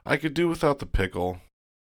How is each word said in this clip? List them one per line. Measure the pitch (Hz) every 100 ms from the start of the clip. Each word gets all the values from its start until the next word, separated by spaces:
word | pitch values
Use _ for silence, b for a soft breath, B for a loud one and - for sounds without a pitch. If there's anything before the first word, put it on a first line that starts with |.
I | - 143
could | 156
do | 143 175
without | 165 160 143
the | -
pickle, | - 95 90 90 90 - _ _ _